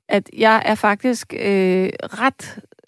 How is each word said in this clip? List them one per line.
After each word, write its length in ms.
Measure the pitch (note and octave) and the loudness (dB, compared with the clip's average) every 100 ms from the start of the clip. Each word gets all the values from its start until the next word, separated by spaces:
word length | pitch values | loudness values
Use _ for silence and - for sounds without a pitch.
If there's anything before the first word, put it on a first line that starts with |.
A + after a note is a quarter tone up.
| - | -2
at 200 | G3+ - - | -2 -2 0
jeg 260 | A3 A3 - | 4 4 2
er 100 | G#3+ | 0
faktisk, 580 | G#3+ G#3 B3+ A#3 - | 0 0 0 -2 -6
øh, 560 | - G3+ G3 F#3 F#3 F#3 - - - | -6 0 2 2 2 0 -4 -10 -2
ret, 360 | B3+ - - - - _ | -2 -4 -14 -18 -20 _